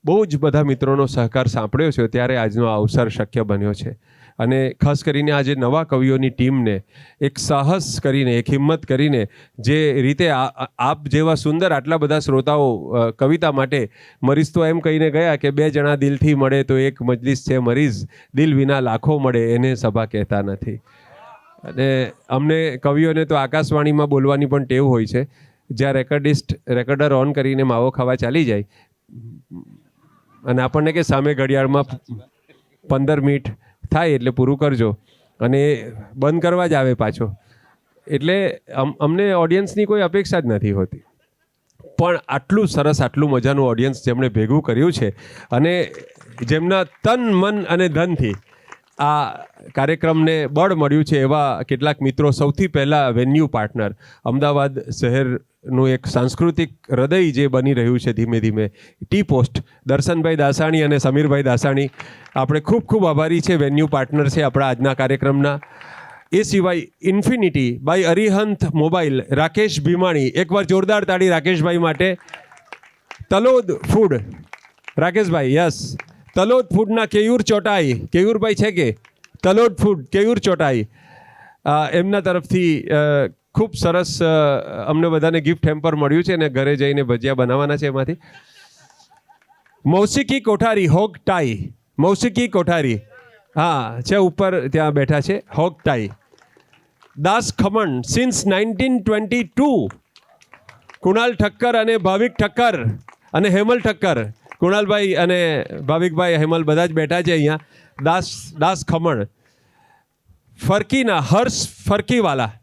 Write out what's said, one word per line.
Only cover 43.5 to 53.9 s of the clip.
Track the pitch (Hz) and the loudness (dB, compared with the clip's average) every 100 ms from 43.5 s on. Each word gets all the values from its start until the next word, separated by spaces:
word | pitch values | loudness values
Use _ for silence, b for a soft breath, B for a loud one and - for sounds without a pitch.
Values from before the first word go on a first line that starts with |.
| 139 131 | 2 2
ઓડિયન્સ | 113 131 127 | 2 -2 -2
જેમણે | 127 120 131 | -2 0 0
ભેગું | 107 107 147 | 0 2 0
કર્યું | 151 117 165 | 0 0 0
છે | - 107 B B B B | 0 -4 B B B B
અને | 120 160 180 135 - - - - - | 0 2 0 -4 -8 -20 -20 -20 -12
જેમના | 120 156 175 190 | -2 0 2 0
તન, | 185 _ 208 254 233 | -2 _ 0 0 2
મન | 185 196 208 | 2 2 -2
અને | 185 170 180 | -2 0 0
ધનથી | 151 175 156 110 98 B B B B _ - | 0 0 0 -2 -4 B B B B _ -4
આ | 143 151 123 - - _ - | 0 0 -2 -8 -18 _ -8
કાર્યક્રમને | - 139 160 160 160 160 160 139 | -2 -2 0 0 2 2 0 -2
બળ | 147 190 | 0 2
મળ્યું | 175 143 147 | 2 2 2
છે, | 147 147 | 2 2
એવા | 135 151 143 95 - | 2 2 0 -2 -4
કેટલાક | 131 147 147 | -2 -2 0
મિત્રો, | 135 127 147 | -2 0 0
સૌથી | 127 147 - 185 | 2 0 0 -2
પહેલાં | 139 139 151 135 | 0 0 2 2
વેન્યુ | 117 127 151 151 | 2 2 2 2
પાર્ટનર, | 117 107 117 104 | -2 -4 -2 -4